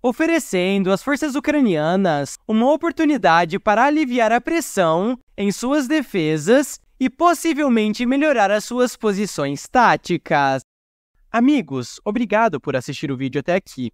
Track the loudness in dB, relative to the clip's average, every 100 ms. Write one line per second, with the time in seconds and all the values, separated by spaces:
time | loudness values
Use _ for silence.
0 | -2 0 0 0 0 -2 0 0 0 0
1 | 0 -2 -2 -4 -2 2 2 2 0 0
2 | 0 0 -4 -10 -4 0 2 2 -2 -2
3 | 0 2 4 4 2 -2 0 2 2 2
4 | 0 0 2 0 0 -4 -2 0 2 2
5 | 0 -4 _ -4 -4 -2 -2 -2 0 -2
6 | -2 -2 0 -2 2 2 2 -8 _ _
7 | -4 2 0 2 -2 0 2 2 0 -2
8 | -2 0 2 2 2 0 -2 -2 -2 -2
9 | -4 -2 -4 -4 -6 -6 -2 2 4 2
10 | -2 -6 0 0 2 -2 -6 _ _ _
11 | _ _ _ 0 2 2 -2 -8 -8 -10
12 | -6 -4 0 2 0 0 -4 -4 -4 -8
13 | -6 -4 -4 -4 -2 -2 -4 -10 -10